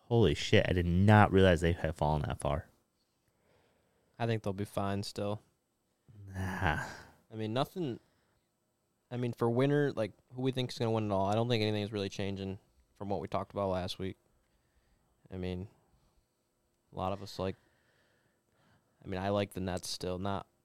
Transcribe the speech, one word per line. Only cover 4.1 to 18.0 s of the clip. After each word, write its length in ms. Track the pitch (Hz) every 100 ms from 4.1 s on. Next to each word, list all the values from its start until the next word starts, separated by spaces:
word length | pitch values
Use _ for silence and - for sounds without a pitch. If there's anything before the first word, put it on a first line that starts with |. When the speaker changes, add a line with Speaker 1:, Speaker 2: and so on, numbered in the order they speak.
| -
Speaker 2:
I 80 | 117
think 160 | 113
they'll 100 | 107
be 120 | 95
fine 400 | 98 - 98 98
still. 360 | 101 - 101 107 - _ _ _ _ _ _ - 98
Speaker 1:
Nah. 460 | 95 95 92 95 76 - - - - _
Speaker 2:
I 40 | 110
mean, 180 | 110
nothing, 460 | 117 151 190 156 113 _ _ _ _ _ _ _ _ _ _ -
I 100 | 123
mean, 140 | 123
for 160 | 113 117
winner, 440 | 117 139 147 143
like, 160 | - 107 - _
who 80 | 127
we 80 | 131
think 220 | 127 123
is 60 | -
gonna 120 | 117
win 220 | 113 107
it 20 |
all, 140 | 98 98
I 80 | 107
don't 120 | 120
think 140 | 117
anything's 300 | 107 107 101
really 160 | 107 98
changing 500 | - 98 98 98 95 _ _ _ -
from 100 | 101
what 120 | 98
we 60 | 98
talked 240 | 98 98
about 200 | 101 98
last 280 | 92 90 -
week. 180 | 95 - _ _ _ _ _ _ _ _ _ _ -
I 40 | 92
mean, 300 | 92 90 95 _ _ _ _ _ _ _ _ _ _ _ _
a 40 | 95
lot 140 | 92
of 80 | 98
us 180 | 98 -
like, 160 | 95 - _ _ _ _